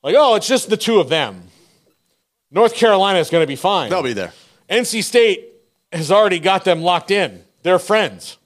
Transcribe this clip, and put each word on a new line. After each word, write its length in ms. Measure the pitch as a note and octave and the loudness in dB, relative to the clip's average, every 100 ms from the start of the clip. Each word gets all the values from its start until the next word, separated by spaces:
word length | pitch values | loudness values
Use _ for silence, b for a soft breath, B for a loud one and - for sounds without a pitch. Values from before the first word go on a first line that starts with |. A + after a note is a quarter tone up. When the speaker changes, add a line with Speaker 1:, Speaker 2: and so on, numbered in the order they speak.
Speaker 1:
Like, 120 | C#3 B3 | 2 2
"Oh, 180 | C#4+ | 4
it's 120 | G#3+ - | 2 0
just 220 | B3+ - | -2 -2
the 80 | G#3 | -4
two 220 | - A3 | 0 0
of 100 | C#3+ | 2
them. 340 | D#3+ B2 F#2 F2 b b b _ _ _ _ _ _ _ | -2 -4 -8 -20 b b b _ _ _ _ _ _ _
North 240 | D#3+ A3+ | 0 0
Carolina 440 | A#3 A3+ G3 G3 F#3+ | 2 2 4 2 0
is 100 | D3+ | 0
gonna 180 | E3 D3+ | 0 -2
be 80 | |
fine. 340 | C3+ F#3 G3 A#2+ | -2 -2 -2 -2
Speaker 2:
They'll 140 | F#3 | -4
be 100 | C3 | -4
there." 200 | G#2 F2 b b b _ | -6 -8 b b b _
Speaker 1:
N 160 | A3 | -4
C 160 | A#3+ A3 | -2 -6
State 440 | - A#3+ A3+ F#3 - _ _ _ _ | -2 2 2 0 -8 _ _ _ _
has 200 | E3 D3+ | -10 0
already 280 | G3+ G#3+ F3 | 2 2 0
got 260 | F3+ F#3+ | 0 0
them 160 | F#3+ E3 | 0 0
locked 300 | E3+ E3+ - | 0 -2 -2
in. 320 | D4+ D3+ F#2+ _ _ | -2 -2 -8 _ _
They're 160 | E3+ F#3 | 0 0
friends. 580 | F#3 G#3+ E3+ F#2+ - - | 2 -2 -2 -8 -20 -20